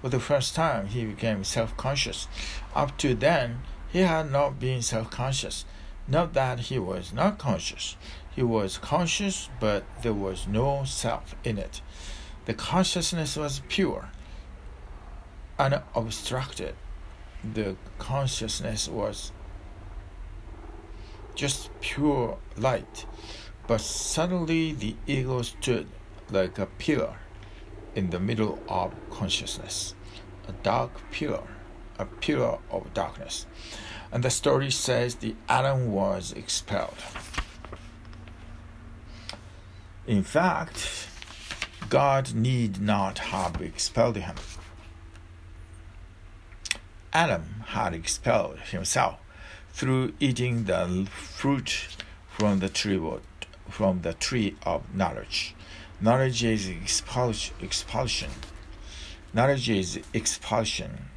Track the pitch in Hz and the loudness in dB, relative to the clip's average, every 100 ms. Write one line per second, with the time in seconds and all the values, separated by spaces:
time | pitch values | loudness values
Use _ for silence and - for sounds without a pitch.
0 | 131 123 - 147 127 - 165 117 98 117 | 2 0 4 4 4 2 4 4 0 -2
1 | 110 101 117 104 95 - 113 - 131 139 | -2 0 2 2 2 2 2 0 0 2
2 | 117 - - - - - - 143 139 - | 0 -2 -6 -6 -6 -6 -2 2 2 4
3 | 143 113 135 170 120 120 - - - 175 | 2 6 6 6 4 -2 -6 -8 -2 4
4 | 185 160 156 139 143 135 127 127 117 113 | 6 6 4 6 4 4 0 2 2 0
5 | 113 - 131 135 - - - - - - | -2 -2 0 0 0 -6 -8 -12 -12 -10
6 | - 143 170 135 131 123 120 131 92 92 | 2 4 6 4 2 0 0 0 0 -2
7 | 87 110 180 208 135 87 - - - - | -4 2 4 4 0 0 0 -4 -8 -8
8 | - - - - 123 110 98 - - 151 | -12 -12 -8 0 4 4 2 -2 0 2
9 | 170 - 202 185 - - 110 101 - - | 4 2 2 0 -6 0 2 2 0 -2
10 | 117 104 98 95 - 104 113 139 135 - | 0 2 0 -2 0 4 4 2 0 0
11 | 120 - - - 123 104 - - - - | 0 -2 -4 -6 -2 -2 -4 -8 -10 -12
12 | - - - - - 113 - 175 185 180 | -10 -10 -10 -10 -4 -4 4 6 6 4
13 | 165 170 147 151 147 139 - - 170 - | 0 0 0 0 -2 -2 -2 2 4 2
14 | - - - - - - - - - - | -6 -12 -12 -12 -12 -14 -14 -12 -12 -12
15 | - - - - - - 139 139 - 123 | -12 -14 -14 -14 -12 2 4 4 0 -2
16 | 113 107 - 127 131 - 78 - - - | -2 -4 -2 -2 -2 -6 -6 -8 -10 -10
17 | - - - - 110 110 101 95 - - | -12 -14 -14 -8 -4 -2 -2 -2 -10 -10
18 | - 135 135 - 110 - - 107 - 113 | -2 0 2 0 -2 -2 -2 -2 -2 0
19 | 104 107 - - - - - - - - | -2 -2 -8 -10 -12 -12 -12 -12 -12 -10
20 | - - - - - - - - - - | -12 -12 -12 -12 -12 -12 -12 -14 -14 -14
21 | - - - - 139 139 - - - - | -12 -12 -12 -2 -2 -2 -6 -8 -6 2
22 | 147 139 117 - - - 127 117 - - | 4 4 2 -2 -10 2 4 2 -2 -12
23 | - - - - - - - 113 - - | -12 -12 -12 -12 -12 -14 0 2 2 -2
24 | - - 175 180 160 165 160 147 107 - | 0 2 2 2 4 4 2 0 -2 -4
25 | - 139 127 127 120 - - 113 - - | 0 2 2 0 -2 -2 2 2 0 -12
26 | - - - 98 92 - 95 - - 143 | -16 -16 0 4 4 2 -4 0 2 4
27 | - - - - - - - - - - | 2 -4 -14 -14 -14 -14 -14 -14 -6 0
28 | 92 90 98 113 107 - - 92 90 - | 2 2 2 4 2 0 -2 0 0 -4
29 | - - 92 - - - - - - - | -12 -4 0 0 -2 -6 -6 -4 -6 -8
30 | - - - - - 92 95 120 131 - | -14 -14 -14 -12 -10 -2 2 4 2 -4
31 | - - 151 104 - - - - - - | -10 -4 -2 -2 -4 -14 -14 -14 -14 -8
32 | - - - 143 117 113 - 95 - - | -8 -2 0 4 4 0 -2 -6 -2 -2
33 | 82 - - - - - - - - - | -2 -4 -8 -8 -8 -14 -12 -12 -10 -12
34 | - 120 123 - 143 135 135 131 - 123 | -4 2 2 4 6 6 4 2 4 4
35 | 123 120 110 110 - 120 135 135 123 98 | 4 0 -4 -4 4 6 6 4 4 4
36 | 98 95 90 - - - - 101 - - | 4 2 -2 -8 -2 -2 0 0 -2 -6
37 | - - - - - - - - - - | -10 -10 -6 -6 -6 -10 -12 -12 -14 -14
38 | - - - - - - - - - - | -14 -14 -14 -14 -14 -14 -14 -14 -14 -14
39 | - - - - - - - - - - | -14 -12 -10 -12 -12 -16 -16 -16 -16 -14
40 | - 104 95 151 180 160 165 - - - | 2 4 6 6 6 4 -2 -4 -4 -4
41 | - - - - - - - - - 135 | -8 -12 -14 -12 -10 -6 -8 -8 2 6
42 | 139 135 131 113 117 127 113 95 104 101 | 6 6 2 2 4 4 2 2 4 4
43 | 95 - - 92 90 82 87 - - - | 4 0 -2 0 0 0 -4 -2 0 4
44 | 120 101 85 82 - - - - - - | 4 4 -4 -8 -10 -12 -12 -16 -16 -16
45 | - - - - - - - - - - | -16 -16 -16 -16 -16 -14 -14 -16 -16 -16
46 | - - - - - - - - - - | -16 -16 -16 -16 -16 -14 -6 -6 -6 -18
47 | - 160 170 90 80 107 110 110 104 82 | 2 4 6 4 0 -8 -4 0 2 0
48 | - - 127 117 82 73 - 90 92 - | -2 0 4 4 4 -4 -6 -4 2 4
49 | 101 - - - - - - - 131 131 | 4 2 -16 -16 -16 -16 -14 -2 2 4
50 | 131 - 139 117 123 117 101 90 87 92 | 2 2 2 4 2 2 2 2 4 2
51 | 98 - - - 139 139 - - - - | 0 -4 -12 -2 2 2 2 -2 -4 -10
52 | - - - - 107 98 95 - 104 95 | -12 -14 -16 2 4 4 2 0 2 2
53 | 80 - - - - - - - 98 92 | 0 -4 -8 -16 -16 -14 -14 4 4 4
54 | 85 80 - 127 98 - 82 73 - 95 | 0 -2 0 2 2 0 0 0 -2 2
55 | 90 58 - - - - - - - - | 2 0 -4 -4 -4 -8 -14 -14 -14 2
56 | 107 127 135 117 117 107 95 85 95 - | 6 6 6 4 4 4 0 -4 0 0
57 | - 127 123 107 - - 92 - - 113 | 0 0 2 0 -4 -6 -4 -4 -2 -2
58 | 127 - - - - - - - - - | 0 0 -4 -8 -10 -12 -14 -14 -14 -12
59 | - - - 110 131 139 120 101 87 90 | -12 -14 -2 4 6 4 4 2 2 -4
60 | - 113 - - - 110 107 - - - | -2 0 0 -2 2 2 2 -2 -4 -8
61 | 65 | -10